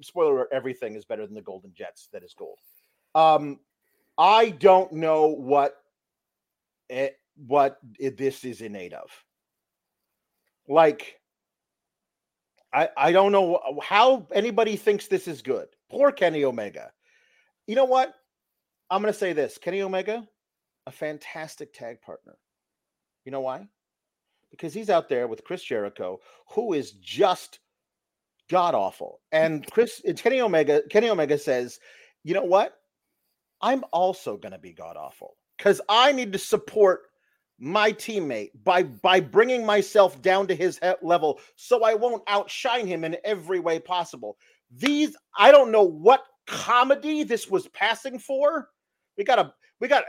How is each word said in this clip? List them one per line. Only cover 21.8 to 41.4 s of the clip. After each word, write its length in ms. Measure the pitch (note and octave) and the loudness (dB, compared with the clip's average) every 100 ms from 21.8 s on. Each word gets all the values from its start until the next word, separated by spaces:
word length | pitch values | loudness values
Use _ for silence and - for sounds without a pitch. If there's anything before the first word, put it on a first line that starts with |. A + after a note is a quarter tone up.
| A#2 A#2 | -18 -18
partner. 360 | - D#2+ _ _ _ _ _ _ _ _ _ _ | -20 -20 _ _ _ _ _ _ _ _ _ _
You 80 | C3 | -14
know 80 | C3+ | -8
why? 280 | C3 C3+ G3+ _ _ _ _ _ _ _ _ | -8 -8 -14 _ _ _ _ _ _ _ _
Because 220 | - E3 | -16 -12
he's 180 | F3+ G#3 | -8 -2
out 180 | E3+ - | 0 0
there 180 | B2 A#2+ | -4 -4
with 160 | A2 | -8
Chris 220 | - - | -12 -12
Jericho, 560 | - A#2 G2+ - F#2 F#2+ _ _ _ | -6 -6 -6 -8 -12 -12 _ _ _
who 240 | - A#3 | -8 -4
is 180 | D3+ B2 | -4 -6
just 640 | G2 - - G3 F3+ - - _ _ _ _ _ _ _ _ - | -14 -10 -2 0 -2 -8 -20 _ _ _ _ _ _ _ _ -4
god-awful. 720 | F3+ F3 B2 F#2+ - - - - | 0 2 0 -2 -6 -18 -18 -4
And 360 | D#3+ D#3+ D3+ - | 0 0 -2 -4
Chris, 280 | A3 A#3 - | -2 -2 -2
it's 180 | G3+ - | -6 -2
Kenny 180 | A#3 C4 | 0 0
Omega, 420 | A3+ E3 D3 D3 - | 2 2 2 2 2
Kenny 180 | G#3+ A#3 | 2 2
Omega 300 | F#3 C#3+ D3 | 0 0 -2
says, 420 | - B2+ B2 - - - _ _ | -2 -4 -6 -14 -20 -20 _ _
"You 120 | D3+ | -6
know 100 | F#3 | -4
what? 340 | F3+ F#3+ A#3 _ _ _ _ _ _ _ _ - | 2 2 2 _ _ _ _ _ _ _ _ -6
I'm 220 | A3 C4+ - | -2 -2 -2
also 440 | E3+ F#3 F#3 C3 G#2 | -2 -2 -2 -10 -12
gonna 220 | G#2 F2+ | -14 -18
be 140 | F2+ | -20
god-awful 640 | E2+ E2 D#2 C#2 - - _ _ - | -20 -18 -16 -18 -18 -20 _ _ -2
'cause 220 | G3+ - - | 0 0 0
I 240 | A3 C4+ | 2 2
need 200 | C4 A3+ | 0 -4
to 40 | F#3+ | -8
support 680 | - G#3 - G#3+ G3 F3 _ _ _ _ _ _ | -4 -4 -2 2 4 2 _ _ _ _ _ _
my 340 | C3 G#3 G#3+ | -6 0 0
teammate 580 | G#3+ - G#3 D3+ A2 G2+ A2+ | -2 -8 -6 -6 -8 -10 _
by, 200 | F3 F3+ | 0 0
by 380 | D#3+ A2 F#3 F#3 | 0 -2 2 2
bringing 440 | D3 F#3+ B3 B3+ | 2 2 2 0
myself 560 | G#3+ G#3 G3 G#3+ F#3 C#3 | 0 0 2 4 2 2
down 260 | F#3 F#3+ G3 | 0 0 0
to 60 | |
his 240 | D#3+ F3+ - | -2 -4 -2
he-, 100 | F3+ - | -4 -2
level 380 | E3 E3+ D#3 - | 0 0 0 -4